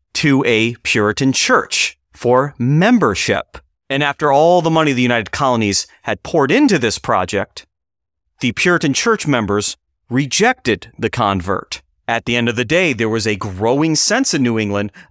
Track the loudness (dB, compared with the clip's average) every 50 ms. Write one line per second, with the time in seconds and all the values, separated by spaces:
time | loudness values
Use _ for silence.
0 | _ _ -8 -2 0 2 2 2 4 2 2 2 2 0 -2 -6 -6 -2 0 0
1 | 0 0 0 0 0 0 0 0 0 2 0 0 0 -2 -4 -4 -4 -4 -6 _
2 | _ _ _ -4 0 2 2 2 2 0 -4 -4 -2 0 2 2 4 4 4 4
3 | 2 0 0 -2 -2 -2 -2 -2 -4 -6 -14 -20 -20 _ _ _ _ -6 -4 -2
4 | -2 -4 -4 -2 0 2 2 4 4 4 4 4 2 2 2 2 2 2 2 2
5 | 2 2 2 0 -2 -4 -4 -2 0 0 2 2 0 0 0 -2 -4 -6 _ _
6 | -8 -6 -6 -6 -6 -4 0 0 2 2 2 2 4 4 2 2 0 0 -2 -2
7 | -2 -2 0 0 0 -2 -2 -4 -4 -6 _ -16 -20 _ _ _ _ _ _ _
8 | _ _ _ _ _ _ _ _ -4 -4 -2 0 0 0 0 2 0 0 0 0
9 | 0 0 -2 0 0 -2 0 0 0 0 0 -2 -2 -4 -6 -10 _ _ _ _
10 | _ _ -2 -2 -2 -2 0 0 0 0 0 0 -2 -2 -2 -2 -4 -10 -10 -6
11 | -6 -4 -2 0 0 0 0 0 -2 -2 -4 -4 -6 -8 -14 -14 -16 _ _ _
12 | _ -4 -4 -4 -2 -2 -2 0 0 0 0 -2 -2 0 0 0 2 0 0 -2
13 | -2 -2 -2 -2 -2 -2 -4 -4 -4 -8 -6 -2 0 0 2 2 2 0 0 0
14 | 0 0 0 0 0 0 0 0 0 0 0 0 -2 -2 -2 -4 -4 -6 -8 -14
15 | -20 -8